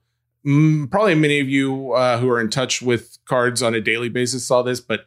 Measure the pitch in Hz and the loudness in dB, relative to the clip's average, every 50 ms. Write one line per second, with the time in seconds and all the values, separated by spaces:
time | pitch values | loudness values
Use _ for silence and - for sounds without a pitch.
0 | _ _ _ _ _ _ _ _ - 143 143 147 156 156 156 151 147 120 - 202 | _ _ _ _ _ _ _ _ -2 0 2 4 4 4 2 0 -2 -2 0 0
1 | 220 202 165 156 156 147 147 143 139 131 139 135 135 135 135 135 135 127 117 127 | 2 2 2 2 2 2 2 0 0 0 0 0 0 -2 -4 -6 -6 -2 0 0
2 | 127 127 120 117 123 127 120 117 113 107 - 135 127 123 - - 120 123 120 113 | 2 2 2 0 0 0 0 0 0 -2 -2 -2 -2 -2 -4 -4 -2 -2 -2 -2
3 | 117 - - - _ - 135 127 120 123 120 120 127 117 113 113 101 110 110 117 | -2 -8 -20 -16 _ -2 0 0 0 0 0 0 0 0 0 0 0 0 -2 -2
4 | 120 120 110 123 123 123 135 127 - - 131 123 123 123 123 123 - - 110 107 | -2 -4 -2 -2 -2 -2 -4 -6 -2 0 0 2 2 0 -4 -6 -4 -6 -6 -6
5 | - | -6